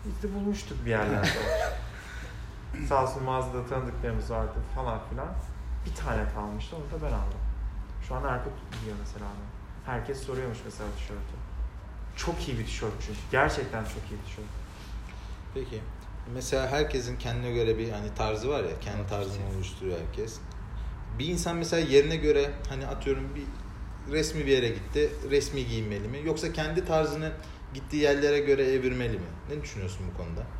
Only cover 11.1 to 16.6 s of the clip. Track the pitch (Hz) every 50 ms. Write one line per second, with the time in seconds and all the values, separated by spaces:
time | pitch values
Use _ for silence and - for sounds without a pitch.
11.1 | 107 101 101 - - - - - - - - - - - - - - - - -
12.1 | - - - - 175 160 - 139 127 113 110 - - - 117 113 110 - - -
13.1 | 104 101 - - - 131 143 151 - 147 127 - 117 113 107 - - 117 - -
14.1 | 107 101 - - - - 107 - - - - - - - - - - - - -
15.1 | - - - - - - - - - 135 127 117 117 107 - - - - - -
16.1 | - - - - 120 127 120 - 139 131